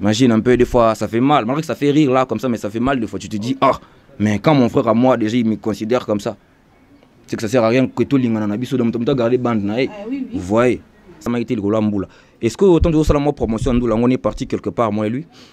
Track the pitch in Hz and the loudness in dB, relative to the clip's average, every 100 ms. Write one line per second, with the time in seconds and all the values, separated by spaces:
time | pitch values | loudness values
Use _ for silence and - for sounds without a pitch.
0 | 98 107 131 110 120 123 123 123 113 110 | -2 2 4 4 2 2 2 2 2 2
1 | 104 117 139 147 113 143 160 113 143 143 | -2 -2 2 2 0 -4 -4 -2 0 2
2 | 147 131 131 110 127 110 104 110 127 135 | 2 2 0 -2 -4 -4 -6 -4 -2 -2
3 | 104 95 95 107 113 135 139 127 - _ | -4 -8 -8 -6 -4 0 0 0 -6 _
4 | _ - 104 104 160 147 117 147 117 110 | _ -4 -2 0 2 2 2 2 2 4
5 | 127 123 107 120 110 104 113 104 110 123 | 2 2 0 0 0 -2 -4 -4 -2 -2
6 | - 104 113 104 _ _ _ _ _ _ | -2 -4 -4 -10 _ _ _ _ _ _
7 | _ _ - 113 110 127 113 127 127 - | _ _ -12 -8 0 2 4 2 0 0
8 | 117 139 123 110 107 104 123 131 117 117 | 0 2 2 0 -2 -4 -2 -2 0 -2
9 | 120 139 117 127 123 110 101 113 135 - | -2 0 2 2 0 -2 -2 -2 -4 -6
10 | 220 277 233 90 90 107 - 98 - _ | -8 -8 -8 -8 -2 2 2 0 -6 _
11 | - - 123 120 113 120 101 110 107 101 | -20 -12 -6 -4 -4 -4 -2 0 0 -2
12 | 90 - _ _ 117 - 202 160 170 156 | -6 -12 _ _ -4 2 4 4 4 2
13 | 151 147 143 143 110 110 131 120 120 110 | 2 2 0 -2 -2 -2 0 0 0 2
14 | 123 127 - - 127 104 104 90 113 104 | 2 0 -2 -6 -6 -6 -4 -2 -2 -2
15 | 107 123 160 - - | -2 -4 -10 -18 -20